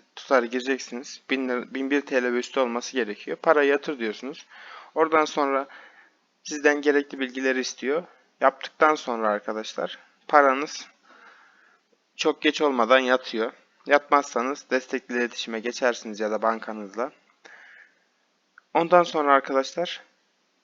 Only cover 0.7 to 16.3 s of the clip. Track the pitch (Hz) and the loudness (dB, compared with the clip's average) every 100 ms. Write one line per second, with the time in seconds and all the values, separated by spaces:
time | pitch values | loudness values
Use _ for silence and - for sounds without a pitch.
0.7 | 127 - 120 - - - 135 127 123 - | -4 -6 -12 -12 -16 -6 -4 -2 -4 -6
1.7 | 123 135 143 139 131 123 123 - 139 127 | -6 -2 -2 0 0 0 -2 -2 -2 -2
2.7 | 120 - 127 107 104 - 156 165 151 139 | -2 -4 -4 -4 -6 -10 -2 2 4 4
3.7 | 143 160 139 113 104 127 160 - - - | 2 -2 -6 -6 -6 -10 -14 -18 -20 -20
4.7 | - - 156 160 160 151 - 139 135 139 | -20 -8 -2 2 2 2 0 0 0 -4
5.7 | - - - _ _ _ _ - 151 147 | -12 -20 -20 _ _ _ _ -14 0 2
6.7 | 147 143 143 143 139 131 127 131 127 123 | 2 2 2 0 -4 -6 -2 -2 0 -4
7.7 | - 123 156 175 _ _ _ 135 - - | -6 -4 -4 -6 _ _ _ 2 2 -6
8.7 | - 156 151 - 117 110 104 - 110 110 | 2 2 2 -2 -2 0 -2 -4 -8 -8
9.7 | - - - _ _ - 151 139 131 151 | -8 -8 -8 _ _ 4 6 6 4 -2
10.7 | - - _ _ - - - _ _ _ | -10 -16 _ _ -20 -20 -20 _ _ _
11.7 | _ _ _ _ - 156 147 156 147 151 | _ _ _ _ -4 -2 0 0 2 0
12.7 | 127 113 131 127 127 - 110 117 - _ | 2 4 4 6 0 0 -6 -6 -8 _
13.7 | _ - 143 - 143 139 120 123 147 - | _ 2 2 4 2 2 -2 -4 -6 -2
14.7 | 131 - 131 - 120 120 - - 113 117 | -2 -2 -6 -4 -2 -2 -4 -8 -6 -6
15.7 | - 127 117 113 104 107 | -2 -2 -2 -6 -6 -4